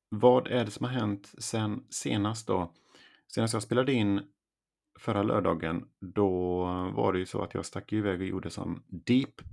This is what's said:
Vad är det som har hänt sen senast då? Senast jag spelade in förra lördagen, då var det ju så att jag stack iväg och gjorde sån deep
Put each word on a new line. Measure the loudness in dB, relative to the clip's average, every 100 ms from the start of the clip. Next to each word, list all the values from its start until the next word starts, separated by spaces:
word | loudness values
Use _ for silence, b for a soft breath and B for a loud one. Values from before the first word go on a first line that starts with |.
| -10
Vad | 4 6 8 4
är | 0 0
det |
som | -2 -4
har |
hänt | -2 -2 -4 -8 -12
sen | -4 -2 0 -2 -8
senast | -8 -2 0 0 -2 -2
då? | -2 -2 -8 b b b b b
Senast | -2 0
jag | -2
spelade | 0 0 2
in | 2 2 0 -2 _ _ _ _ _ _ -10
förra | -2 0
lördagen, | 2 2 2 0 -2 -4 -8 -14
då | -6 0 2 2 0 0 0 -2 -4 0
var | 0
det | 0
ju | -2
så | -4
att | -4
jag | -6 -6
stack | -10 -4
iväg | -2 0 -2
och | -4
gjorde | -6 -6
sån | -8 -8 -8 -10
deep | -8 2 2 2 -6 -10